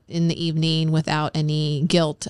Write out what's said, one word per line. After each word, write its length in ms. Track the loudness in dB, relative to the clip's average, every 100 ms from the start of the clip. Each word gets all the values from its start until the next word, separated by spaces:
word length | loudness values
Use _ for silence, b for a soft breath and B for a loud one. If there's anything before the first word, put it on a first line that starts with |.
| -6
in 200 | 0 0
the 160 | 0
evening 480 | -2 0 0 2 2
without 400 | 0 0 0 -2 -2
any 460 | 0 0 -2 0 2
guilt 400 | 2 2 -2